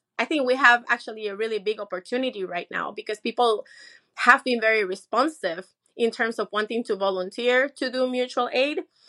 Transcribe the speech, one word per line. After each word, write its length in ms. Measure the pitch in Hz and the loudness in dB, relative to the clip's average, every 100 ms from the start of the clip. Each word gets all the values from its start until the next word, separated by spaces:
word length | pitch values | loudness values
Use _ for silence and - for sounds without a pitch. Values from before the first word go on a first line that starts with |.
| _ - | _ -6
I 60 | |
think 220 | 240 311 254 | -2 0 0
we 100 | 262 | 4
have 280 | 254 240 240 | 6 6 4
actually 380 | 240 - 220 208 | -4 -4 -8 -8
a 100 | 196 | -4
really 220 | 226 214 | -4 -2
big 220 | 196 208 | -2 -4
opportunity 640 | 202 185 185 247 254 214 | -6 -10 -6 -4 -2 -4
right 240 | 180 175 - | -6 -6 -6
now 220 | 185 165 | -6 -6
because 260 | 208 214 220 | -8 -8 -6
people 460 | 240 226 240 214 - - - - _ - | -4 2 2 2 -4 -18 -20 -20 _ 2
have 280 | - 262 | 6 6
been 160 | 254 240 | 4 0
very 240 | 220 220 | 2 2
responsive 800 | 196 190 - 220 294 311 185 165 190 _ _ - | 0 -4 -2 0 0 -2 -6 -6 -10 _ _ -2
in 140 | 233 | -2
terms 280 | 226 226 226 | 0 -4 -2
of 100 | 202 | -4
wanting 320 | 208 214 233 | -4 -2 -4
to 120 | 233 196 | -4 -2
volunteer 720 | 196 185 185 226 240 247 269 | 0 -2 -4 -2 2 2 0
to 220 | 262 262 | -2 -6
do 180 | 254 254 | -2 -2
mutual 420 | 254 247 - 247 | 0 -2 -2 -2
aid. 280 | 247 277 302 - _ | 0 0 -2 -8 _